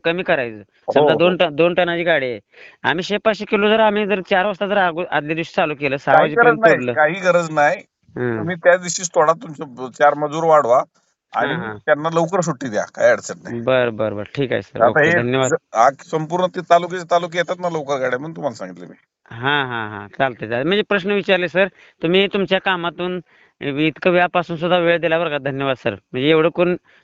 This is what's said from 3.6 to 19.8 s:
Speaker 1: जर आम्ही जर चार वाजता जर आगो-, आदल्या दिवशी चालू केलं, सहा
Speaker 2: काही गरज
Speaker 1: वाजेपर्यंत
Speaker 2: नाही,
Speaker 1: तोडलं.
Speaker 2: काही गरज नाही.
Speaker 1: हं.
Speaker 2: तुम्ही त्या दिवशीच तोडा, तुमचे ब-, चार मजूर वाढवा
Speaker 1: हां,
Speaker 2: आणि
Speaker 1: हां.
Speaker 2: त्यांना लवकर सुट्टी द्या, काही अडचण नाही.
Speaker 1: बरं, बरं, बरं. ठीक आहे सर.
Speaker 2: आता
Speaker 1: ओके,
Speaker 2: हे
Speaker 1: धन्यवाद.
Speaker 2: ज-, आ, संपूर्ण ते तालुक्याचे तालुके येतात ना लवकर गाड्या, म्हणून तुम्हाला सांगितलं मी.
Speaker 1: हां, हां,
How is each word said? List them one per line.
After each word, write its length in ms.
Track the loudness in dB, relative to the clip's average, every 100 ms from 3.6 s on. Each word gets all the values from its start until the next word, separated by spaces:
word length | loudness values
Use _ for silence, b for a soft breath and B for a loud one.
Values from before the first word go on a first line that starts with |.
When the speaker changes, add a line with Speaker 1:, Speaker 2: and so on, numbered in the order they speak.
| 2
Speaker 1:
जर 120 | 4
आम्ही 260 | 4 2 -2
जर 140 | -2
चार 260 | 0 0 0
वाजता 200 | -2 -2
जर 100 | 0
आगो-, 300 | 0 -2 -4
आदल्या 240 | -4 -2
दिवशी 180 | -6 -4 -2
चालू 180 | -2
केलं, 220 | -2 -4 -4
सहा 180 | 2
Speaker 2:
काही 140 | 4 4
गरज 0 | 4
Speaker 1:
वाजेपर्यंत 220 | 4 4
Speaker 2:
नाही, 140 | 4
Speaker 1:
तोडलं. 180 | 4 0
Speaker 2:
काही 220 | 2 0
गरज 360 | 2 2 2 0
नाही. 260 | 2 2 0 -8 _ _ -6
Speaker 1:
हं. 220 | -4 -4
Speaker 2:
तुम्ही 180 | -4 0
त्या 200 | 4 4
दिवशीच 320 | 2 -6 -4
तोडा, 240 | 0 2
तुमचे 320 | 2 -2 -12
ब-, 260 | -14 -12 -10 2
चार 160 | 2
मजूर 300 | 2 -4 -2
वाढवा 380 | 4 4 4 2 0 _ _ _ _
Speaker 1:
हां, 120 | -4
Speaker 2:
आणि 100 | -4 -4
Speaker 1:
हां. 200 | -8 -8 -2
Speaker 2:
त्यांना 220 | 0 0
लवकर 260 | 0 0 -2
सुट्टी 280 | -4 -4 -4
द्या, 160 | -4 -6
काही 160 | 0 2
अडचण 240 | 2 -2 -12
नाही. 180 | -10 -8
Speaker 1:
बरं, 360 | -2 0 0 -2
बरं, 200 | -4 -6
बरं. 160 | -10
ठीक 180 | -6 -4
आहे 100 | -4
सर. 180 | -6 2
Speaker 2:
आता 80 | 2
Speaker 1:
ओके, 200 | 4 2
Speaker 2:
हे 60 |
Speaker 1:
धन्यवाद. 360 | 2 0 0 0
Speaker 2:
ज-, 260 | -2 _ 2
आ, 140 | 2
संपूर्ण 560 | 2 -6 -6 -4 -2 -2
ते 140 | -4
तालुक्याचे 440 | 2 2 2 -8 -2
तालुके 280 | -2 0 -4
येतात 180 | -4 -4
ना 100 | -4
लवकर 280 | -6 -4 -2
गाड्या, 200 | -2 -4
म्हणून 180 | -8 -8
तुम्हाला 180 | -8
सांगितलं 320 | -8 -14 -14 -18
मी. 80 | -20 _ _ -20
Speaker 1:
हां, 380 | -6 -2 -2 -2
हां, 220 | -6